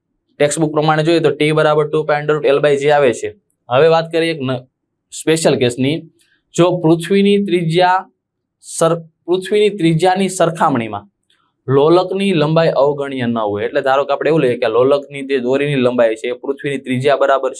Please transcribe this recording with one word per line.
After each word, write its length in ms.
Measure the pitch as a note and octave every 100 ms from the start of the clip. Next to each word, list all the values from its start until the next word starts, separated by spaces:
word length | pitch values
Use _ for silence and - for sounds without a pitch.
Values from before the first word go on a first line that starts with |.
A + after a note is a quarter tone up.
| _ _ _ -
ટેક્સ્ટબુક 320 | C#3+ D#3+ D3+
પ્રમાણે 280 | D3+ D#3 D#3 D#3
જોઈએ 140 | E3+ D3+
તો 40 |
ટી 180 | C#3+ D3+ D#3
બરાબર 280 | D3+ D3+ D3+
ટુ 160 | D#3 D#3
પાઈ 140 | D3
under 120 | D3+ D3+
root 100 | B2
એલ 100 | C#3+
by 100 | D3 C#3
જી 100 | C#3+ D3
આવે 140 | C3 A2
છે. 100 | G#2 - _ _ -
હવે 160 | B2+ D#3+
વાત 120 | D#3+ D#3+
કરીએ 200 | E3 E3 D#3+
એક 60 | C3
ન-, 140 | B2+ - _ _ _ _ -
સ્પેશિયલ 360 | D3+ D#3+ F3+ -
કેસની. 340 | B2 C3 C3+ E3 - _ _ _ _ -
જો 100 | F3 F3
પૃથ્વીની 560 | D#3+ E3 - G3 G3+ G3+ G3
ત્રિજ્યા 500 | F3+ E3 E3+ F3+ F#3 - _ _ _ _ _ - -
સર-, 260 | E3 E3 - _ -
પૃથ્વીની 460 | F#3 F#3 G#3 G#3 G3
ત્રિજ્યાની 500 | E3 D#3+ F#3 F#3 F#3+ F#3+
સરખામણીમાં 640 | E3 E3 D#3+ B2+ A2 G2+ - _ _ _ _ _ - C3+
લોલકની 560 | D3+ F3 F#3 F#3+ G3 E3+
લંબાઈ 300 | D3 D#3+ E3 -
અવગણ્ય 420 | C#3+ C#3 C#3 C3 A#2
ન 100 | A#2 G#2+
હોય, 160 | G#2 A#2
એટલે 140 | C#3+ C3+
ધારો 160 | C3+ C#3
કે 60 |
આપણે 160 | C#3+ C3+
એવું 120 | D#3+
લઈએ 120 | B2+ A#2+
કે 60 | A#2 A2+
લોલકની 500 | C3 C#3+ C#3 C#3+ C3+
જે 80 | C3+ A#2+
દોરીની 360 | C#3 C#3+ C#3 A#2+
લંબાઈ 300 | B2 A2+ A2
છે 60 | B2
એ 60 | B2
પૃથ્વીની 420 | C#3+ C#3 C#3+ C3+ C3
ત્રિજ્યા 340 | B2+ C#3+ C3+
બરાબર 300 | C#3 C3+ C3